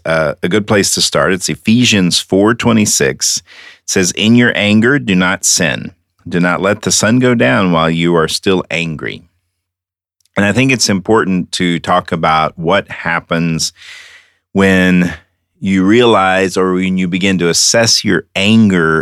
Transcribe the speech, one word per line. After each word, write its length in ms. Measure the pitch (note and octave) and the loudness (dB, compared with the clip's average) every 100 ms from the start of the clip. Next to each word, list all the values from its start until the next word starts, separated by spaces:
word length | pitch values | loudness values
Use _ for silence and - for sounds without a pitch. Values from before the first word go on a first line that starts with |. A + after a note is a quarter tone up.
| - | -4
uh, 300 | D#2+ D#2 - | -2 -2 -4
a 80 | F2+ | -4
good 180 | G#2 G#2 | -2 0
place 260 | G#2 F#2+ | 0 0
to 80 | - | -2
start. 320 | - E2 D2+ | -2 0 0
It's 160 | F#2 - | -2 -4
Ephesians 680 | D#2+ - A2+ A#2 G#2+ F2 D#2+ | -6 0 2 2 2 0 -2
four 340 | - F#2+ G#2 | -2 0 2
twenty-six. 840 | A#2 A#2+ A2+ G#2 - C#2 C#2 - - | 0 0 2 0 0 -2 -2 -4 -6
It 60 | - - - - - | -8 -20 -20 -20 -6
says, 260 | G2+ F2 | -2 -2
"In 240 | - G#2+ A#2+ | -2 2 4
your 180 | A#2+ - | 2 0
anger, 440 | G#2 G#2+ A#2 C#3+ | 2 2 2 0
do 160 | A#2+ F#2 | 0 0
not 300 | F#2 F#2+ - | 0 0 -2
sin. 480 | - E2+ A#1+ - - _ _ - | 0 -2 -4 -10 -18 _ _ -6
Do 120 | F2 | -2
not 220 | F2 E2+ | 0 0
let 200 | F#2+ G#2 | -2 -2
the 100 | - | -2
sun 280 | - G#2+ B2 | -2 0 2
go 160 | B2+ A#2 | 2 2
down 360 | B2 B2 F#2 | 2 2 2
while 200 | E2+ D#2+ | 2 0
you 240 | E2 E2+ E2+ | 0 0 0
are 120 | D#2 | 0
still 360 | - - F#2 - | -2 -2 -2 -2
angry." 520 | E2+ E2 D2 A#1+ G#1 - _ _ _ _ _ _ _ _ _ _ - | -6 -6 -8 -10 -12 -18 _ _ _ _ _ _ _ _ _ _ -4
And 100 | G2+ | -2
I 60 | |
think 200 | G#2 C3 | 0 0
it's 180 | B2+ - | 0 0
important 640 | G2 F#2+ A2 F2+ F#2 D#2+ | -2 0 0 2 -2 -4
to 260 | - F2+ E2+ | -4 -2 -2
talk 320 | - F2+ F2+ | 0 -2 -2
about 460 | F2 D#2+ D#2+ D#2 - | -4 0 0 -2 -4
what 320 | E2 G2 - | -2 -2 -2
happens 840 | - E2+ E2+ - E2+ E2+ D#2+ - - - - - - _ _ _ | -10 -6 -6 -4 -4 -2 -4 -6 -10 -20 -20 -20 -20 _ _ _
when 600 | G2 G2 F#2 F#2 F2+ F2 D#2+ _ _ _ _ | 0 2 4 4 2 0 -6 _ _ _ _
you 240 | F#2+ F#2+ | -2 0
realize 720 | F#2 A#2 A#2+ G#2 F#2+ F#2 F#2+ F#2+ | 2 4 4 2 2 0 -2 0
or 180 | F#2 | 0
when 260 | F#2 F#2 F#2 | 0 -2 -2
you 80 | F#2 | -2
begin 320 | F2+ G2 F#2 | -2 0 0
to 100 | E2+ | 0
assess 540 | E2 - A#2 A2+ - | 0 0 2 2 0
your 240 | G#2+ F#2 - F#2+ | 0 -2 -2 -2
anger 640 | G2 A2+ G#2+ F#2 D#2+ D#2+ | 2 4 4 2 2 0